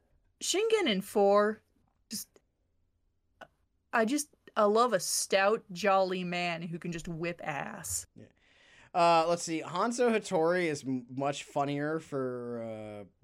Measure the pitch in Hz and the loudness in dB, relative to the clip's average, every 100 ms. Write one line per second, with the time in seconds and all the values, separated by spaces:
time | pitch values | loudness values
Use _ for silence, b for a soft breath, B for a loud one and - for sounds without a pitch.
0 | _ _ _ - - 349 453 440 320 190 | _ _ _ -12 -2 0 2 2 4 0
1 | - 220 196 202 208 220 _ _ _ _ | 0 4 6 6 4 0 _ _ _ _
2 | - - - _ _ _ _ _ _ _ | -14 -12 -12 _ _ _ _ _ _ _
3 | _ _ _ _ - _ _ _ _ 240 | _ _ _ _ -20 _ _ _ _ 0
4 | 220 294 - _ - - 208 220 247 196 | 2 0 -4 _ -8 2 4 6 4 2
5 | - - - 190 196 220 - 175 202 196 | 0 -4 0 2 4 2 -4 -4 2 4
6 | 185 185 175 175 175 165 170 165 175 170 | 2 -2 -4 -4 -4 -4 -8 -8 -8 -8
7 | 180 160 170 170 - 143 - - 160 - | -8 -6 -6 -6 -6 -6 -8 -10 -8 -8
8 | - - - _ b b b b b 180 | -8 -20 -20 _ b b b b b 2
9 | 170 165 165 170 170 160 135 165 226 240 | 4 4 4 0 -2 -6 -6 -2 -2 2
10 | 247 220 214 185 165 180 165 147 120 127 | 2 2 0 0 2 2 0 -2 -4 -6
11 | 120 127 139 143 - 147 143 143 147 160 | -6 -4 -4 -4 -6 -4 -2 -2 -4 -4
12 | 156 139 127 123 120 120 113 110 107 104 | -6 -4 -4 -6 -8 -8 -8 -10 -12 -14
13 | 95 _ | -16 _